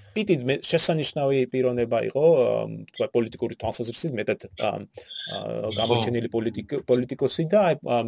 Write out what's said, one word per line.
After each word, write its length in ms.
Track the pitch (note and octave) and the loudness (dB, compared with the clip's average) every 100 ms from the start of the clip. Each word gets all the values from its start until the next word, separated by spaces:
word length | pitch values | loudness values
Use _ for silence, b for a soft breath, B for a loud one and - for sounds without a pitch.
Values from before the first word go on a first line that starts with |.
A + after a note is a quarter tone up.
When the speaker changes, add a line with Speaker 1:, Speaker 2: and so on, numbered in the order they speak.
| b | b
Speaker 1:
პიტი 280 | G#3+ G#3 D3 | -2 0 0
მე-, 200 | B2 C#3 | 2 -2
შესანიშნავი 840 | - E3 - D#3+ D3 D3+ C#3 C3+ | 0 0 2 0 -2 -2 2 2
პიროვნება 560 | B2 C3 B2 A#2+ A#2 A#2 | 0 0 0 0 0 0
იყო, 220 | A2+ C3 D#3+ | 0 4 6
ა, 140 | D3 A#2 A2 A2 G#2+ G#2+ | 6 4 2 -2 -8 -10
თქვა, 220 | - A2 | -6 0
პოლიტიკური 460 | A#2+ A2+ - A#2 - | 0 0 -2 -6 -4
თვალსაზრისით 560 | A2 - A#2 A#2 E3 | -6 -4 -6 -6 -4
მეტად, 320 | A2+ G#2+ G#2 - | -2 -2 -2 -4
ა, 40 | - | -4
ა, 140 | G#2+ G#2 | -4 -4
Speaker 2:
ხო. 920 | - - - - - G2 G#2+ A2+ G#2+ | -8 -16 -16 -14 -10 -8 -6 -6 -4
Speaker 1:
გამოჩენილი 560 | G#2+ A2+ A#2+ A2 A#2+ A#2 | -2 2 2 2 -2 -2
პოლიტიკ-, 540 | A#2 A2+ A2+ G2+ C#3 | -2 -4 -6 -6 -4
პოლიტიკოსი 640 | - B2+ B2+ C3 C#3 - D#3+ | 0 0 0 -2 -2 0 2
და, 160 | G#3 F#3 | 4 4
ა, 280 | D3 - A#2+ | 2 0 0